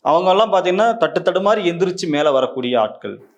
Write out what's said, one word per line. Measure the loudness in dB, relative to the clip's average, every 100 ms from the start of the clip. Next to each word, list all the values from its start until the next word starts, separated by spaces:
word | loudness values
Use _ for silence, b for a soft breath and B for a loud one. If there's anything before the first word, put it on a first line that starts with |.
அவங்க | 0 2 2
எல்லாம் | 2 2
பாத்தீங்கன்னா, | 2 0 2 0 0
தட்டு | -2 0
தடுமாறி | -2 0 0 0
எந்திரிச்சு | 0 -2 -2 -2 -4
மேல | 0 2
வரக்கூடிய | 2 0 -2 -2 0
ஆட்கள். | 0 -4 -14 -14 -18